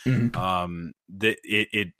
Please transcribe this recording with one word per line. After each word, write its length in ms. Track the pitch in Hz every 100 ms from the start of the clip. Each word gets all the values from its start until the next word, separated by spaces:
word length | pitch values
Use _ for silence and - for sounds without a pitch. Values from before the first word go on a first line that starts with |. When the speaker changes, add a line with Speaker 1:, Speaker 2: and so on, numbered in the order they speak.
| -
Speaker 1:
Mm-hmm. 320 | 131 120 -
Speaker 2:
um, 540 | 92 92 87 85 85 - _ 95
that 200 | 110 -
it, 260 | - 104 107
it, 140 | 110 95 -